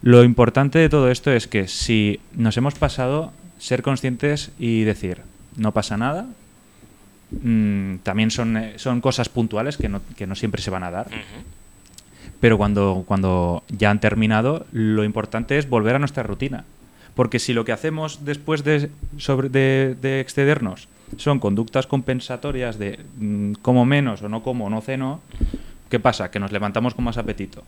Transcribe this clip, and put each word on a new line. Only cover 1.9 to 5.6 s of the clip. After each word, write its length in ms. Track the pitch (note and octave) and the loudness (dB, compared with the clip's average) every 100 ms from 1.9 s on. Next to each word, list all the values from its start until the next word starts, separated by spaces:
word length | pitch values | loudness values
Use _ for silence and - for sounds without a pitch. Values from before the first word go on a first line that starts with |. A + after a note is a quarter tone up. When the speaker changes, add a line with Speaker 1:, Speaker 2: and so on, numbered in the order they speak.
| A2+ G#2 G2+ - - | 2 4 0 -6 0
Speaker 1:
nos 200 | A2+ G#2+ | 0 2
hemos 180 | C3+ C#3+ | -2 0
pasado, 560 | C#3+ - B2+ C#3+ E3 - - - | -2 0 -2 -2 -4 -12 -20 -18
ser 240 | - B2 | -4 -2
conscientes 680 | B2 C3 C3+ A#2+ D3 D3 - - | 0 -2 -2 -2 -2 -2 -6 -6
y 240 | A#2+ A2+ | -2 2
decir, 380 | G#2+ G#2 F#2 F2+ - - - | 2 0 -4 -8 -12 -20 -18
"No 160 | - | -4